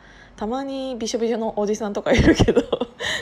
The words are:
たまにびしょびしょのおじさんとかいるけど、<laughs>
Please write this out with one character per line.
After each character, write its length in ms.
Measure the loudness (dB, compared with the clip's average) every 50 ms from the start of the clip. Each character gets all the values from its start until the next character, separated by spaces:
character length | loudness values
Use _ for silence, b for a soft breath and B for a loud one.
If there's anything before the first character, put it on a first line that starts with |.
| B B B B B B B
た 100 | -8 -6
ま 180 | -4 -4 -4 -6
に 320 | -6 -6 -6 -6 -6 -6 -6
び 100 | -6 -4
し 80 | -2
ょ 40 | -2
び 100 | 0 0
し 40 | 0
ょ 40 | -2
の 160 | -2 -4 -2 -2
お 80 | 0
じ 100 | 0 -2
さ 140 | -2 -4 -4
ん 40 | -4
と 100 | -4 0
か 80 | 2
い 100 | 4 6
る 140 | 6 6 6
け 160 | 6 4 4
ど、 100 | 4 2 2 0 -2 -4 -4 -8
<laughs> 160 | -8 B B B B B